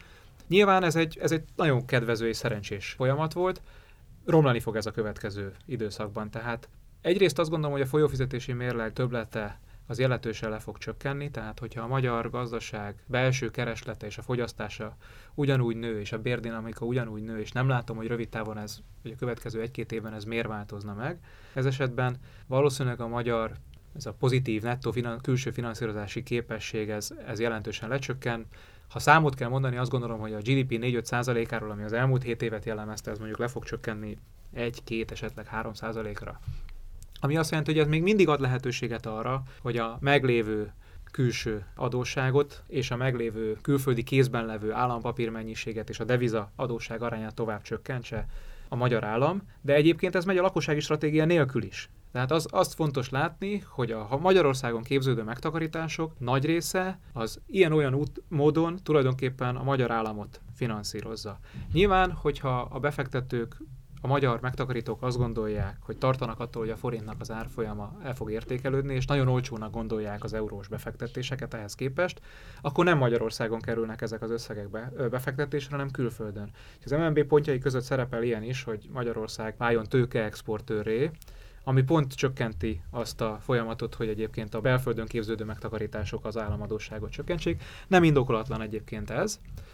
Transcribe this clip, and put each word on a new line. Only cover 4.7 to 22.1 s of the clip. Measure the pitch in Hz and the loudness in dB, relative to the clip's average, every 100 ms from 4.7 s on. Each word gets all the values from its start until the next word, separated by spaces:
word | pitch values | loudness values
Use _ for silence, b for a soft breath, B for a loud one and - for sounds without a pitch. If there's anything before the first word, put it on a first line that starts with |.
| 107 | -2
ez | 107 | -2
a | |
következő | 110 107 101 107 101 98 - - | -2 -2 -2 -6 -6 -8 -10 -8
időszakban. | 127 107 - 107 107 107 | -4 -4 -4 -6 -6 -6
Tehát | 113 120 117 - - - - | -6 -6 -6 -8 -20 -20 -4
egyrészt | 170 196 185 - | 2 6 6 4
azt | 160 | 0
gondolom, | 165 151 | 2 0
hogy | 139 131 | 0 2
a | |
folyófizetési | 151 147 131 127 127 127 | 4 4 4 -2 -2 -4
mérleg | 123 123 117 110 | -4 -2 -2 -2
többlete | 110 123 120 110 113 104 - b b b | -2 -2 -2 -4 -4 -6 -8 b b b
az | 117 | 0
jelentősen | 127 120 117 107 110 | 2 2 -2 -4 -4
le | 107 | -6
fog | 110 101 | -8 -12
csökkenni, | - 107 139 139 143 | -10 -6 -6 -4 -6
tehát | 135 107 107 | -8 -10 -10
hogyha | 117 120 | -10 -8
a | 117 | -2
magyar | 135 127 117 117 | 0 2 0 -2
gazdaság | 123 120 117 - 107 104 104 - | -4 -4 -6 -6 -8 -8 -10 -2
belső | 127 131 131 113 | 2 2 2 -2
kereslete | - 117 113 - 107 107 | -4 -4 -4 -8 -10 -10
és | 107 | -10
a | |
fogyasztása | 107 123 113 - 107 - 113 - B B B | -4 -2 -2 -4 -8 -8 -10 -12 B B B
ugyanúgy | B 139 135 117 113 | B 2 4 4 0
nő, | 117 110 | -2 -4
és | 101 | -4
a | 110 | -4
bérdinamika | 113 120 113 113 113 110 | -2 -2 -4 -6 -8 -6
ugyanúgy | 117 127 113 107 | -2 -2 -2 -6
nő, | 110 110 | -6 -6
és | 107 | -4
nem | 123 131 | 0 2
látom, | 123 117 113 | 2 0 -6
hogy | 113 | -4
rövid | 117 113 | -4 -4
távon | 113 110 107 | -6 -6 -6
ez, | 104 - - - | -8 -12 -16 -16
vagy | 123 | -14
a | 117 | -6
következő | 123 117 - 113 | -6 -4 -6 -4
egy-két | 117 123 110 | -6 -6 -6
évben | 113 107 | -6 -6
ez | 107 | -8
miért | 104 117 110 | -4 -2 -2
változna | 107 101 104 104 | -4 -8 -10 -8
meg, | 101 135 175 B B B | -6 -6 -6 B B B
ez | 135 131 | 0 0
esetben | 131 131 120 127 | 2 0 0 0